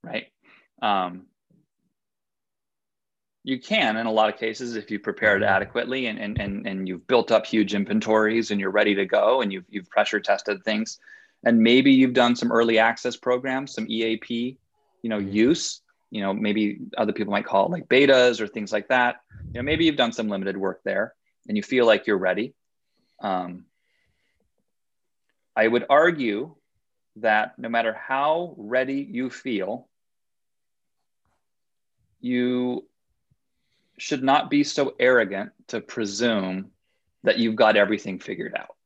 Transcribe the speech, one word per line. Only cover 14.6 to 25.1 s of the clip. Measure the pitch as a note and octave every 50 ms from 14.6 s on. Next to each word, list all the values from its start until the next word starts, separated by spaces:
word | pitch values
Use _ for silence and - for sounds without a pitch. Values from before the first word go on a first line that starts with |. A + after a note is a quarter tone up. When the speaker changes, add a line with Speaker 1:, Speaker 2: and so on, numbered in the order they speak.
| _ _ _ _ _ _ _ _
Speaker 1:
you | - A#2
know, | A2 G#2
Speaker 2:
Mm-hmm. | G2 G2
Speaker 1:
use, | G2+ G#2+ A2+ B2+ E3+ E3 - - - - _ _ _ _ _ _
you | - G#2
know, | G2 G2 G2
maybe | G#2 G#2+ G#2 G#2 A2 G#2+ G#2 G2+ - - - - -
other | A2 G#2 G#2
people | - G#2+ G2
might | G2+ G#2 -
call | - - G2 G2
it, | -
like, | F3 - D2 _
betas | B2 C3 C#3+ C#3 C3+ B2+ B2 B2 A#2+ G#2+
or | A2 G#2
things | - A#2 G#2 G2 A2
like | G#2+ G2+ _
that. | C3 B2+ B2 B2 A#2+ - _ _ - - - - -
You | A#2
know, | B2+
maybe | C#3+ D#3 D#3+ E3
you've | D#3+ D3+
done | C#3 B2 A#2
some | A2 - A2+ G#2+
limited | G2+ F#2+ F#2+ G2 F#2+ G2
work | F#2+ F#2+ F#2 - _
there | G2 F#2+ G2 G#2+ A#2 _ _ _ _ _ _ _ -
and | G#2+
you | G#2 G2+
feel | - C3+ B2+ A#2+
like | A2+ G#2+ G2+ - -
you're | G#2 F#2+
ready. | F#2 F#2 F#2 G2 A2+ - _ _ _ _ _ _ _ _ _ _ _ _ _ _
Um, | - G2+ F#2+ F#2 F2+ F2 F2+ F2+ - _ _ _ _ _ _ _ _ _ _ _ _ _ _ _ _ _ _ _ _ _ _ _ _ _ _ _ _ _